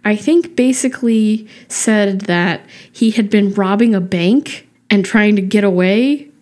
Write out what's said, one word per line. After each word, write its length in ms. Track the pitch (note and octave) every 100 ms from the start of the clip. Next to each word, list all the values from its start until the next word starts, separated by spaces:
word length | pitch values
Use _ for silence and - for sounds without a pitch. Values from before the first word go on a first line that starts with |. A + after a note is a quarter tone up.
| G#3
I 80 |
think 400 | G#3 - E4+ E4+
basically 920 | - B3 B3+ C4 - A#3 A3 G#3+ G#3+ G#3+ - -
said 540 | - - G#3+ G3+ F#3+
that 380 | - F3 E3+ E3 - - -
he 180 | - A3+
had 180 | A3 G#3
been 240 | G#3 G3+
robbing 380 | G3 F#3+ G3+ A#3
a 80 | G3
bank 680 | F3+ F3+ F3 C4 - - _ _ _
and 160 | G3+
trying 300 | F#3+ G#3+ G#3
to 80 | G#3
get 220 | G3 G#3
away 640 | G3+ F3+ F#3 G#3 C4 C#4+ - _